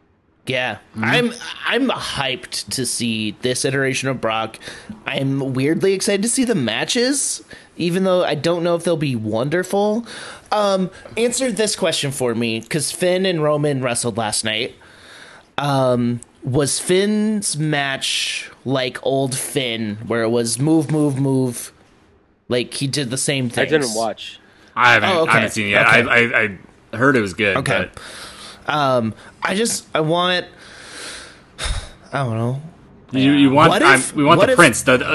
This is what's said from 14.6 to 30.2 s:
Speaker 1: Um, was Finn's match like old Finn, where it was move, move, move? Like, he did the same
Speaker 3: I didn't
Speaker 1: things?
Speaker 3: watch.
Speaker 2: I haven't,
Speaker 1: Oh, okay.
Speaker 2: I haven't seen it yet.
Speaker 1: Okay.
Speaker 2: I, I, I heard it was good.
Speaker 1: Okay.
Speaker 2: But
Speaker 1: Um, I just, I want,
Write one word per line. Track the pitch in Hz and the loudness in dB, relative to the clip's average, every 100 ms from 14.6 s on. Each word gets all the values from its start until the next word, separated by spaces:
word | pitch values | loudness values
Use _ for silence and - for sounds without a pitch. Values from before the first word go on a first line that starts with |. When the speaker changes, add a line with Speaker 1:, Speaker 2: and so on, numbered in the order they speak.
| 123 - - - - - - - - - | -4 -8 -20 -20 -20 -20 -20 -20 -14 -6
Speaker 1:
Um, | 139 139 131 123 120 120 - _ | -2 2 2 2 0 -2 -8 _
was | 143 127 139 - | -4 0 0 -2
Finn's | - 185 202 214 214 214 202 147 | 0 2 2 2 0 -2 -4 -2
match | 156 147 139 135 - - - - - - 120 | -2 -2 -2 -4 -4 -4 -4 -6 -10 -10 -4
like | 131 127 127 - | -2 -2 -4 -2
old | 135 135 131 | 0 0 -2
Finn, | - 143 127 113 110 101 113 | -4 -4 -2 -2 -4 -6 -4
where | 113 | 0
it | 113 | 2
was | 120 117 117 | 2 0 0
move, | 147 160 143 | 2 2 2
move, | 151 147 131 | 2 0 0
move? | 139 131 127 120 - - _ _ _ _ _ _ - | 2 2 0 -4 -12 -18 _ _ _ _ _ _ -4
Like, | 120 117 | -2 -2
he | - 139 | -4 -4
did | 131 127 | -2 -4
the | 131 | -4
same | - 139 127 | -2 0 -2
Speaker 3:
I | 120 | -2
didn't | - 156 | 0 2
Speaker 1:
things? | 131 110 | 0 0
Speaker 3:
watch. | 113 98 - - _ - - - | -2 -4 -12 -18 _ -20 -8 2
Speaker 2:
I | 123 117 | 6 6
haven't, | 104 | 4
Speaker 1:
Oh, | 180 | 2
okay. | 160 | 4
Speaker 2:
I | 113 | 2
haven't | 107 | 2
seen | 113 104 | -2 0
it | |
yet. | 101 113 | 4 6
Speaker 1:
Okay. | 113 120 | 4 4
Speaker 2:
I, | 120 117 127 | 4 4 2
I, | 110 92 - - _ | 0 -4 -16 -20 _
I | 110 | 0
heard | 131 135 | 2 2
it | |
was | 101 | 0
good. | 87 104 95 | 0 0 0
Speaker 1:
Okay. | 139 110 92 - - - - - - - - | 0 -2 -4 -10 -18 -16 -16 -18 -18 -12 -4
Speaker 2:
But | |
Speaker 1:
Um, | 151 139 127 110 - - - | 0 2 2 0 -4 -14 -8
I | 170 185 | -4 0
just, | 233 - - | -2 -4 -4
I | 156 | -2
want, | 156 170 | 0 2